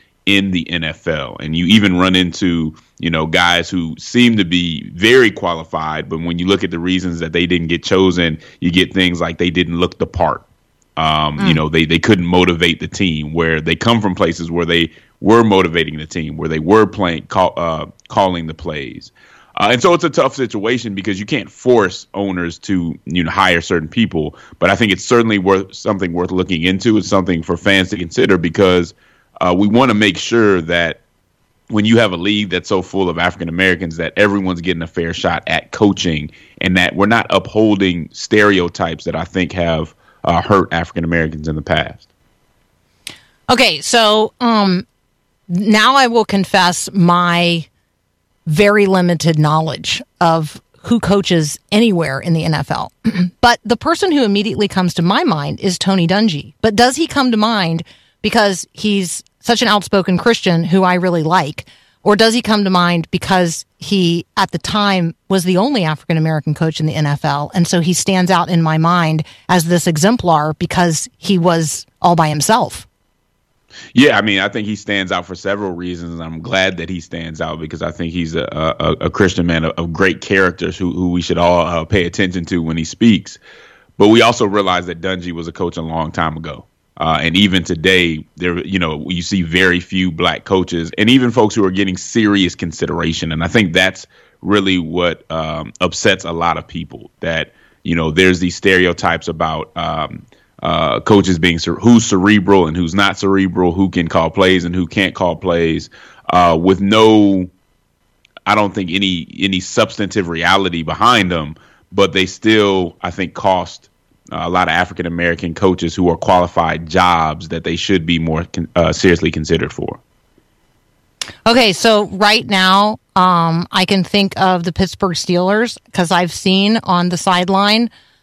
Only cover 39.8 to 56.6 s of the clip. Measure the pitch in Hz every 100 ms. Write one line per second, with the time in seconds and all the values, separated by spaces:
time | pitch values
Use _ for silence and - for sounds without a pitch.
39.8 | 78 _ _ _ - 85 87 101 - 85
40.8 | 85 - 82 82 80 76 78 78 - 78
41.8 | 71 - _ _ _ _ _ _ _ _
42.8 | _ _ - - _ _ - 254 240 156
43.8 | - 240 220 214 214 - 247 220 196 180
44.8 | - _ _ _ _ _ - 175 208 214
45.8 | 220 277 254 233 214 202 185 196 180 175
46.8 | - 196 170 175 175 170 175 170 151 _
47.8 | _ _ _ _ _ _ - 151 208 208
48.8 | 202 190 180 170 165 156 151 156 160 -
49.8 | - - - - 170 165 156 - - _
50.8 | - 233 165 196 185 175 151 - _ 208
51.8 | 233 180 156 135 - 165 165 151 151 -
52.8 | - - 226 202 180 - 240 240 208 226
53.8 | 294 330 392 294 233 202 208 151 202 185
54.8 | 180 - 170 220 339 165 143 151 - 175
55.8 | - 190 165 190 220 147 156 _